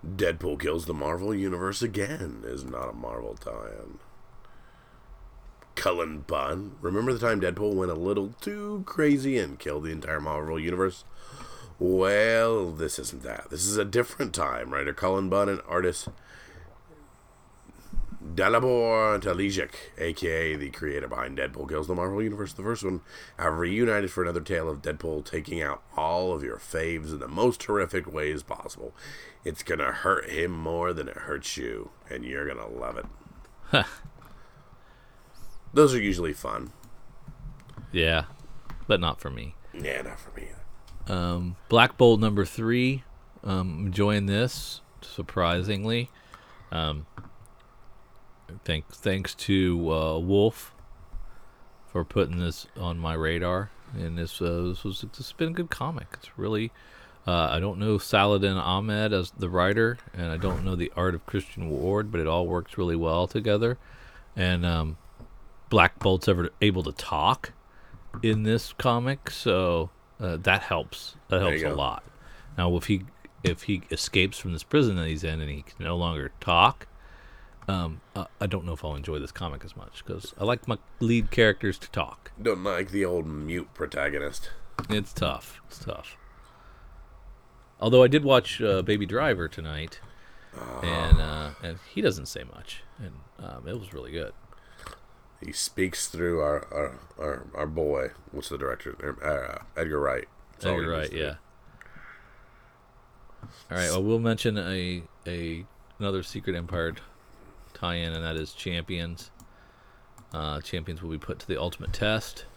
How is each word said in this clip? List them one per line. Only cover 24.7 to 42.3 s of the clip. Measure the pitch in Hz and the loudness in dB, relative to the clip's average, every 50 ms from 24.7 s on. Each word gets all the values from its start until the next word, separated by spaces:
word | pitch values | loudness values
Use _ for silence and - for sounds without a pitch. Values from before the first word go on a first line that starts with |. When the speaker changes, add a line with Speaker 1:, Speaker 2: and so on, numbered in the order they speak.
Speaker 1:
of | 76 71 | -4 -4
Deadpool | - 76 76 73 - 80 78 76 71 | -4 -4 -4 -4 -4 -4 -4 -4 -6
taking | - - 82 78 - 85 85 | -4 -6 -6 -4 -4 -4 -2
out | 78 71 69 - - - - | -2 -2 -4 -6 -10 -8 -4
all | - 76 80 85 87 92 92 | -2 0 0 0 0 0 0
of | 87 76 | -2 -2
your | 69 62 55 | -4 -6 -8
faves | 52 - - - 80 80 82 85 80 78 78 | -8 -10 -6 -4 -2 -2 0 -2 -4 -4 -6
in | 80 71 | -6 -6
the | 65 64 | -6 -6
most | 76 92 117 127 120 - - | 0 4 4 4 4 2 -2
horrific | - 104 101 92 85 - 92 80 - | 0 2 2 2 2 0 -4 -4 -2
ways | 78 78 76 76 76 73 76 | -4 -2 -2 -2 -2 -4 -6
possible. | - - - - - - - - - - - - - - - - - - - - | -8 -10 -8 -8 -12 -12 -12 -12 -14 -14 -14 -18 -16 -16 -16 -16 -18 -20 -10 -8
It's | 87 76 - - | -8 -8 -8 -4
gonna | - 85 78 71 64 | -4 -2 0 0 0
hurt | 62 - - 92 98 76 - - | 0 0 2 2 2 2 0 -4
him | - 80 85 90 | -2 0 0 0
more | 87 82 80 80 85 85 87 90 87 | -2 -4 -4 -2 -2 0 0 0 -2
than | 80 71 65 | -2 -6 -8
it | - - | -8 -10
hurts | - - 73 69 69 - - - | -6 -6 -6 -4 -4 -6 -6 -4
you, | 64 58 55 52 50 - - - - - | -6 -6 -6 -6 -10 -12 -16 -20 -16 -12
and | 69 64 58 | -10 -10 -8
you're | 62 67 69 73 | -6 -6 -4 -4
gonna | 71 67 58 55 55 | -4 -6 -8 -8 -10
love | 58 62 60 62 58 58 50 - - - - - - - - - - - - - | -8 -8 -8 -6 -6 -8 -10 -10 -14 -16 -20 -20 -20 -20 -20 -20 -18 -16 -6 0
it. | - 135 - | 2 2 2
Speaker 2:
<laughs> | - - - - - - - - - - - - - - - - - - - - - - - - - - - - - - - - - - - - - - | 0 -6 -14 -16 -16 -16 -18 -20 -20 -20 -20 -20 -20 -20 -20 -20 -20 -20 -20 -20 -20 -20 -20 -20 -20 -20 -20 -20 -20 -16 -12 -12 -10 -10 -12 -12 2 8
Speaker 1:
Those | 139 151 139 | 8 8 8
are | 127 120 | 8 4
usually | 101 101 90 85 87 80 | 2 0 0 0 -2 -4
fun. | 73 - - 64 53 57 64 - - - - - - - - - - - - - - - - - - - - - - - - - | -4 -4 -6 -6 -6 -6 -6 -8 -14 -18 -18 -16 -16 -16 -16 -16 -16 -16 -18 -18 -16 -14 -14 -14 -14 -14 -18 -18 -16 -16 -14 -4
Speaker 2:
Yeah, | - 87 80 80 82 80 73 - - - - - - - - - - - - | 0 2 4 4 4 2 0 -2 -10 -16 -14 -12 -12 -10 -8 -8 -10 -8 0
but | - 110 90 | 2 2 2
not | 87 80 - - | 4 0 -2 -2
for | - 71 | -6 -8
me. | 65 58 57 76 - - - - - | -8 -6 -8 -10 -12 -12 -16 -14 -10
Speaker 1:
Yeah, | - - 73 65 65 | -8 -6 -4 -4 -4
not | 65 64 - - | -6 -8 -12 -12
for | - - - - | -14 -14 -14 -12
me | - - | -12 -12
either. | - - - - - - - - - - - - 92 | -10 -10 -10 -10 -10 -14 -14 -14 -12 -10 -4 -2 0
Speaker 2:
Um, | 90 87 87 87 87 87 87 90 - - - | 0 2 0 0 0 -2 -4 -6 -8 0 4
Black | 113 117 117 127 - - | 8 8 8 8 8 8
Bolt | 127 117 113 104 | 10 10 10 10
number | 110 110 | 6 4